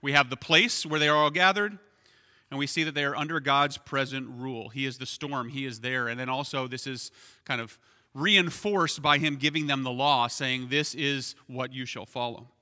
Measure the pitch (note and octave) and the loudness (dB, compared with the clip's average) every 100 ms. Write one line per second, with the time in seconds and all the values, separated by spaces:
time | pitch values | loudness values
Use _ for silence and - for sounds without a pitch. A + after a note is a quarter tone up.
0 | C#3 C#3+ C3 B2+ - E3 A#3 - D#3+ D3+ | 4 4 4 -2 4 4 6 0 0 2
1 | D3+ D3+ D3+ D3+ F#3 G3 G#3 G3+ _ _ | 4 6 4 6 4 4 -2 -4 _ _
2 | _ _ _ _ _ C#3 C#3+ - D#3 D3 | _ _ _ _ _ -4 -2 0 0 0
3 | C#3+ C#3+ D3+ D#3+ C#3 C#3 C#3+ C#3+ - C#3 | 0 0 -2 -2 4 4 4 0 -4 -2
4 | C3 C3+ B2+ B2 C3 A#2+ A2 A#2+ C3+ B2+ | -2 -4 -8 -10 -8 -8 -8 -6 -6 -6
5 | B2+ - D3 C#3 A#2+ C#3 C3+ A2+ B2 B2+ | -10 -8 -6 -4 -4 -6 -8 -6 -4 -2
6 | A#2+ A#2+ B2+ C3 C#3+ C#3 B2+ B2+ C#3 B2 | -2 -4 -4 -4 -4 -4 -4 -6 -8 -8
7 | - _ - - - B2+ A2+ - _ _ | -10 _ -20 -20 -6 -4 -4 -14 _ _
8 | _ C3+ D3+ G3+ F3 - G#3 G3+ D#3+ - | _ -4 4 4 4 -2 -2 0 0 0
9 | D3 C#3+ D#3 C#3+ D3 D#3 D3 C#3 C3 B2 | 2 4 2 0 0 0 -2 -2 -2 0
10 | C#3+ C3+ A#2+ - C3+ B2+ B2 C#3+ - - | 2 4 2 0 -4 -4 0 0 0 -2
11 | C#3+ C#3 B2 - - B2+ B2+ C3 B2+ A#2 | -2 -2 -6 -12 -12 -8 -6 -6 -8 -10
12 | F#2+ B2+ A#2+ A#2 B2 _ | -10 -6 -6 -6 -16 _